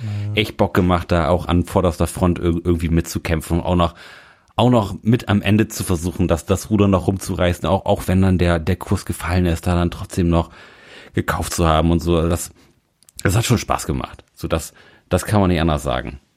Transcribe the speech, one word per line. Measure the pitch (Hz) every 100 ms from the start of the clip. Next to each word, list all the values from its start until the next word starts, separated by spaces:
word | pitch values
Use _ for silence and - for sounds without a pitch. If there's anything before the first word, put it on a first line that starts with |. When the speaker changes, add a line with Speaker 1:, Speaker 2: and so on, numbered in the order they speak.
Speaker 1:
Mhm. | 110 101 104 104
Speaker 2:
echt | 107 -
Bock | 101 -
gemacht, | 90 87 -
da | 87 76
auch | 87 -
an | 87 85
vorderster | 101 87 - 85
Front | - 90 85
ir-, | 87 85
irgendwie | 90 85 80
mitzukämpfen | 82 - - - 80 - 85
und | -
auch | 90
noch, | 82 - - - - _ _ -
auch | 120
noch | 123 95 90
mit | - 120 -
am | 104
Ende | 98 107 110
zu | -
versuchen, | 98 87 87 - 85
das, | 82 -
das | 95 -
Ruder | 107 101
noch | 95 87
rumzureißen, | 95 - 87 87 87 78
auch, | 95 -
auch | 101 -
wenn | 92
dann | 95 90
der, | 87 85
der | 80 90
Kurs | - 98 -
gefallen | - 82 92 87
ist, | 85 90
da |
dann | 87 87
trotzdem | - 95 - 85
noch | 82 80 - - - - - -
gekauft | - - 78 78 -
zu | 82
haben | 78 82
und | 85
so. | 82 85 82
Das, | 85 - - _ _ _ _ _ -
das | 101 98
hat | -
schon | 113
Spaß | - 64 -
gemacht. | 67 - - - -
So, | 78
das, | 82 - - - - -
das | 90 -
kann | 107
man | 92
nicht | 85
anders | 80 73
sagen. | 67 62 - 67 _